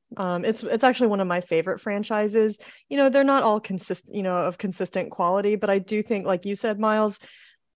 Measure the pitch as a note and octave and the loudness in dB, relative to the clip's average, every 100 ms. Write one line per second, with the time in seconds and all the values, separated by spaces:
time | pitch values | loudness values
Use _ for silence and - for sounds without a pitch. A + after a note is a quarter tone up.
0 | _ - F#3 F3 F3 A3 A3 A3 C4 B3+ | _ -6 -4 -2 -2 -4 -4 2 2 4
1 | A#3 G3+ F#3 F3 F3 E3 F3 - A3 G3+ | 2 2 0 -2 -2 -2 -2 -4 -4 -6
2 | G#3+ G#3+ G#3+ A3 G#3+ G3+ - - - C#4 | -2 -2 2 2 2 0 -12 -20 -4 2
3 | C4+ C#4 C#4 C4+ A3 G#3+ - F#3+ - F#3 | 4 4 4 4 4 2 -2 -6 -6 -8
4 | - G#3 F#3 F3+ E3+ F3 F#3+ F3+ F#3 F#3 | -8 -6 -2 0 -2 -2 -6 -6 -4 -4
5 | - - F3 G3 G#3 G#3 G3 G3 F#3 G#3+ | -6 -2 0 2 2 0 2 0 0 -2
6 | G#3+ G#3 F#3+ F3+ G3+ G3+ A3+ G#3 G#3+ G#3+ | -2 -2 0 -2 -2 -4 -4 0 2 2
7 | G#3+ G3 - - - _ _ | 0 -2 -14 -20 -20 _ _